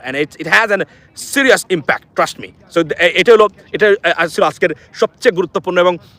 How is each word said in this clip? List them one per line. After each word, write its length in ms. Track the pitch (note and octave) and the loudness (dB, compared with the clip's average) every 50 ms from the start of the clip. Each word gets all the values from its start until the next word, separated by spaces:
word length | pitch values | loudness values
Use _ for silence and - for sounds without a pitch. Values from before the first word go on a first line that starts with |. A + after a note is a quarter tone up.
| - | -12
and 80 | B2+ C3+ C#3+ D3+ | -8 -6 -6 -6
it, 180 | C#3+ - - | -6 -8 -12
it 40 | D#3+ | -6
has 220 | D#3+ G3+ G#3 A3+ G#3 G3+ | 0 0 0 2 0 -2
an 80 | G3 - _ _ _ _ _ _ - - - - | -4 -4 _ _ _ _ _ _ -18 -12 -6 -2
serious 440 | C#4 C4+ B3+ G3 - - - F#3 D#3+ | 0 4 4 2 2 2 -4 -4 -4
impact, 420 | - - B2+ - _ _ - - | -2 -4 -4 -4 _ _ -4 -4
trust 200 | E3 - - - | -4 -4 -4 -14
me। 80 | G2+ F#2+ _ _ _ _ - | -18 -20 _ _ _ _ -2
So, 200 | E3+ E3 D3 D#3 - | -2 -2 -2 -2 0
এ-, 120 | E3+ F3 D3+ | 0 0 0
এটা 180 | F3 - A#3 | 2 4 4
হলো, 160 | A3+ G#3+ G#3+ G3+ - - - - | 6 6 6 2 0 -8 -20 -10
এটা, 220 | G#3 D#3 G#3+ G#3 G3 G#3+ - F3 - | -4 0 2 2 2 0 0 -2 -2
আহ, 100 | - E3+ | -2 -4
ছিল 180 | E3 - G3+ F3+ | -4 -2 -2 -2
আজকের 240 | D#3 - - F#3 E3+ - - - _ - | -2 0 -2 -2 -2 -2 -6 -14 _ -4
সবচেয়ে 380 | - A3+ - _ - - A#3+ | -4 -4 -4 _ 0 0 0
গুরুত্বপূর্ণ। 460 | F3 F3 F3+ - - F#3+ - F#3 F3+ F3+ | 0 0 -6 -4 -4 -6 -6 -2 0 2
এবং 200 | F3+ F3+ F3+ E3+ - - _ | 2 2 0 -2 -10 -20 _